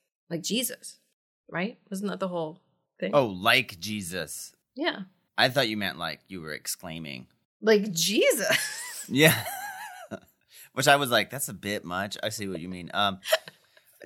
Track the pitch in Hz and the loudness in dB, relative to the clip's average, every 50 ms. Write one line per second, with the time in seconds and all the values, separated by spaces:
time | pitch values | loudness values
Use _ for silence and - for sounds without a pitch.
0 | _ _ _ _ _ - 165 160 - - 190 247 247 - - - - - - _ | _ _ _ _ _ -8 -8 -6 -4 -4 -2 -2 -2 -4 -6 -10 -16 -18 -18 _
1 | _ _ _ _ _ _ _ _ _ - - 165 185 226 254 - _ - 202 190 | _ _ _ _ _ _ _ _ _ -8 -6 -4 -4 -4 -6 -10 _ -10 -6 -4
2 | 208 196 175 190 190 185 175 170 160 156 165 - _ _ _ _ _ _ _ - | -4 -4 -4 -4 -4 -4 -4 -4 -4 -6 -8 -12 _ _ _ _ _ _ _ -8
3 | - 196 143 147 131 107 95 90 98 117 123 131 113 - 104 85 85 107 107 104 | -2 2 4 4 4 2 0 2 4 6 6 6 4 2 -6 -10 -6 -6 -4 -4
4 | 95 82 92 90 78 69 - - - - - _ _ _ _ 262 302 330 - - | -4 -4 -4 -6 -6 -6 -8 -12 -14 -14 -18 _ _ _ _ -4 -4 -4 -4 -4
5 | 185 - _ _ _ _ _ - 117 131 127 143 131 110 110 104 101 92 67 80 | -8 -14 _ _ _ _ _ 2 2 4 4 2 2 2 0 -2 -2 -4 -4 -4
6 | 85 80 76 - _ - 95 90 78 78 73 - - - - - - 85 80 82 | -6 -8 -8 -10 _ -12 -12 -10 -8 -8 -10 -8 -6 -8 -8 -8 -8 -10 -8 -8
7 | 80 73 67 64 64 - _ _ _ _ _ _ 208 220 226 208 202 226 170 165 | -8 -10 -10 -12 -14 -18 _ _ _ _ _ _ 4 6 6 6 4 0 -2 0
8 | 165 185 202 302 480 571 330 226 190 - - - - - - - - - - - | 0 2 2 4 4 4 4 2 2 2 0 0 0 -4 -6 -8 -10 -12 -12 -12
9 | - - 117 135 156 160 - 110 - - - 762 784 831 - - 880 762 740 740 | -6 0 4 8 8 8 8 4 0 -6 -8 -8 -8 -10 -10 -10 -12 -12 -14 -14
10 | 698 - - - - _ _ _ _ _ - - - - - 127 - 143 143 143 | -14 -14 -14 -14 -16 _ _ _ _ _ -20 -20 -20 -10 -4 2 6 6 6 6
11 | 143 123 120 110 98 - - 131 - - 107 92 - 101 104 101 - 85 90 92 | 6 4 4 2 2 0 -4 -6 -6 -8 -8 -6 -4 -4 -4 -4 -4 -4 -2 -2
12 | 101 104 - - - 110 110 110 104 98 92 80 80 92 92 90 87 - - 95 | -2 -4 -4 -6 -6 -6 -4 -6 -6 -6 -6 -6 -6 -8 -8 -10 -10 -4 0 0
13 | 104 101 95 95 - - 640 - - - - _ _ _ _ _ _ _ _ - | 0 0 0 -2 -2 0 0 0 0 -4 -20 _ _ _ _ _ _ _ _ -16
14 | - | -12